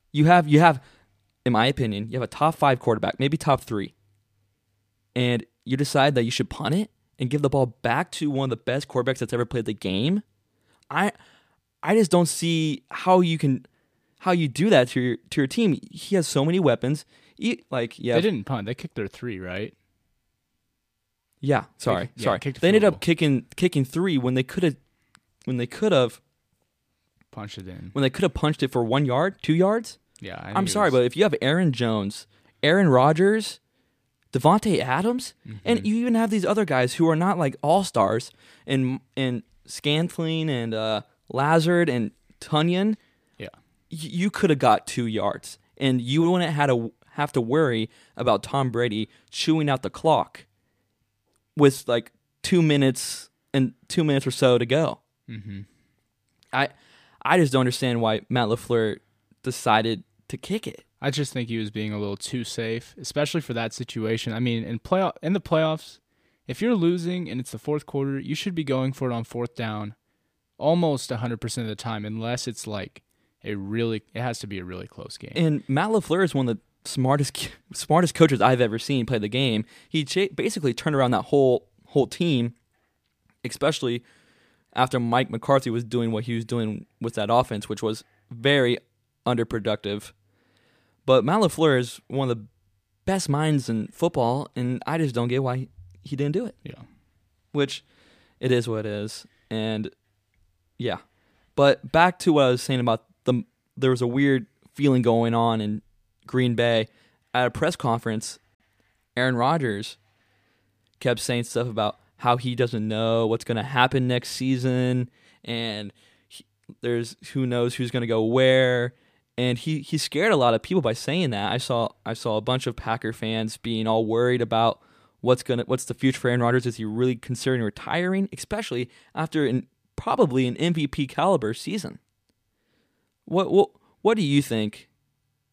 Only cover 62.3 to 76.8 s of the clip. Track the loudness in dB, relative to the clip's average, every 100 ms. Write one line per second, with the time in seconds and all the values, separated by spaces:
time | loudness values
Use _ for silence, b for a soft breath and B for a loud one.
62.3 | -8 -6 -6 -6 -6 -10 -16 -8 -4 -2
63.3 | -4 -4 -6 -6 -8 -10 -6 -4 -4 -4
64.3 | -2 -2 -2 -4 -8 -2 0 -2 -4 -4
65.3 | -4 0 0 0 -4 -10 -20 _ _ _
66.3 | _ -12 -4 0 2 2 0 -2 -6 -6
67.3 | -8 -8 -10 -6 -6 -4 -6 -4 -6 -6
68.3 | -6 -6 -6 -2 -2 -2 -2 -4 -4 -6
69.3 | -8 -8 -6 -8 -6 -10 -14 _ _ _
70.3 | _ _ -4 0 2 2 0 -4 -4 -4
71.3 | -6 -6 -6 -8 -8 -8 -8 -8 -6 -6
72.3 | -6 -6 -10 -10 -8 -10 -16 _ _ _
73.3 | _ -10 -8 -4 -2 -2 -4 _ -8 -6
74.3 | -6 -10 -10 -10 -12 -14 -16 -18 -16 -10
75.3 | 0 0 0 -2 -2 0 0 0 2 2
76.3 | 2 0 -2 _ _